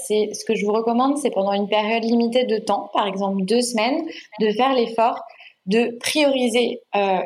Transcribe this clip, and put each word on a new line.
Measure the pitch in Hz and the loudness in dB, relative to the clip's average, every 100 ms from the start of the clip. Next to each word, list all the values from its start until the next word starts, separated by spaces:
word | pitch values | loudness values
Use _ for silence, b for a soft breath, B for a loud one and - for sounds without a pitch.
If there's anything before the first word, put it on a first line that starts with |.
| - | -2
c'est, | 214 214 | 0 0
ce | 208 | -4
que | - 208 | -4 -2
je | 202 | 0
vous | |
recommande, | 220 226 233 262 285 | 0 0 0 0 0
c'est | 247 | -2
pendant | 190 196 | 0 0
une | 202 202 | 0 0
période | 214 214 226 | 0 0 -2
limitée | 226 233 233 254 214 | 2 2 2 2 0
de | 220 | 0
temps, | 208 196 - | 0 -2 -2
par | - 202 | -2 -2
exemple | 196 196 196 | -2 -2 -2
deux | 185 233 | 0 0
semaines, | 247 226 233 320 330 B B - | 0 0 0 -2 -4 B B -2
de | 214 | 0
faire | 214 269 | 2 2
l'effort | 262 226 226 226 233 - B B B 185 | 2 0 2 0 0 -10 B B B 0
de | 220 240 240 | 2 2 -2
prioriser, | - 311 285 262 247 240 233 - - 202 | -2 2 2 4 2 2 0 -2 -4 0
euh, | 196 185 | 2 0